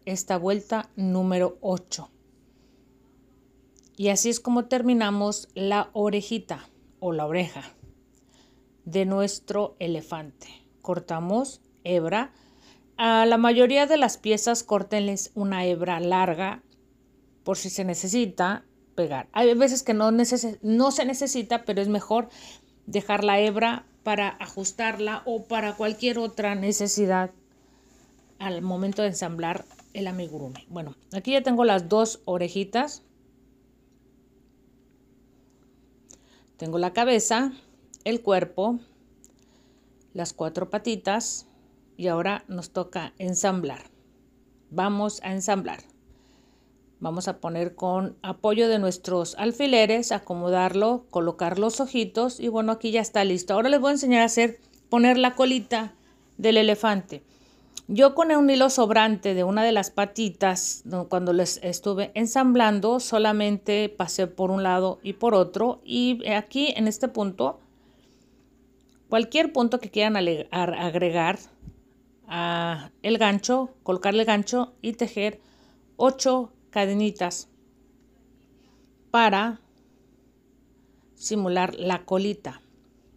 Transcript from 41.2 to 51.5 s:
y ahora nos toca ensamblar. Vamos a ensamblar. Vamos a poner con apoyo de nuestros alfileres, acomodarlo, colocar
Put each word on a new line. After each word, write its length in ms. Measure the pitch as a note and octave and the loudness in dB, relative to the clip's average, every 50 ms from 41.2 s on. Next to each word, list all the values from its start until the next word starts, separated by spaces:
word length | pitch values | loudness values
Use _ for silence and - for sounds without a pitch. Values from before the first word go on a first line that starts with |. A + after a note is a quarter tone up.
| A#3 - - - - _ _ _ _ _ _ _ _ _ _ | -2 -4 -8 -10 -12 _ _ _ _ _ _ _ _ _ _
y 120 | - F3 F3+ | -6 -4 -2
ahora 360 | E3 E3 E3+ F#3+ G3+ - - - | -2 0 -2 -2 -4 -4 -6 -10
nos 220 | F#3+ F3+ F3 - | -12 -12 -12 -8
toca 420 | - F#3 F3 F3+ - F3+ D#3+ D#3 - - | -6 -6 -6 -6 -8 -10 -10 -10 -10 -8
ensamblar. 680 | F#3 F3+ F#3 - - G3 F#3+ F#3 E3+ C#3 B2+ A#2 - - _ _ _ _ _ _ _ _ _ _ _ _ _ _ _ _ | -6 -4 -2 0 0 0 0 -2 -4 -6 -8 -12 -16 -20 _ _ _ _ _ _ _ _ _ _ _ _ _ _ _ _
Vamos 500 | D3+ E3+ F#3 G3+ G3+ G3+ G#3 G#3 G#3 - - | -4 -2 0 0 0 0 -2 -4 -4 -6 -8
a 100 | F#3 F#3+ | -8 -6
ensamblar. 520 | G3 - - G3+ G3 - - - - - - _ _ _ - - _ _ _ _ _ _ _ _ _ _ _ _ _ _ _ _ _ - | -4 -2 -2 -2 -2 -2 -6 -10 -12 -16 -20 _ _ _ -20 -20 _ _ _ _ _ _ _ _ _ _ _ _ _ _ _ _ _ -10
Vamos 240 | E3 D#3+ F3+ F3+ | -8 -6 -6 -6
a 140 | G3 F3+ - | -6 -8 -6
poner 340 | - E3+ E3+ E3+ E3+ F3 E3+ | -8 -8 -6 -4 -4 -6 -6
con 420 | - F#3+ F#3 F3+ F#3 F#3+ G3 - - - | -6 -4 -2 -2 -2 -2 -4 -8 -10 -12
apoyo 460 | F#3+ F#3+ - - G#3+ G#3 A3 A#3 A3+ | -12 -8 -2 0 2 2 4 4 4
de 100 | A3 G#3 | 2 2
nuestros 560 | G3 F#3 F3+ - - - F#3 F3 E3+ E3 - | 0 0 -2 -4 -4 -2 -2 -2 -2 -2 -4
alfileres, 800 | - G3+ A#3 A#3 A#3 C#4+ C#4 B3+ A3+ A3 G#3 A3 A#3 A#3 - G#3+ | -4 -2 -2 -2 0 0 2 4 4 4 4 4 0 0 -2 -2
acomodarlo, 920 | G3+ - - F3+ F3 F3 F3 F#3 F3+ F#3 F#3 F3+ G3 G#3 A3+ B3 B3 B3 - | -4 -4 -6 -8 -4 -2 0 2 2 2 2 2 2 2 2 0 -2 -4 -4
colocar 480 | - F3+ E3+ E3+ E3 - F3+ E3+ | -4 -2 -2 -2 -2 -2 -2 -2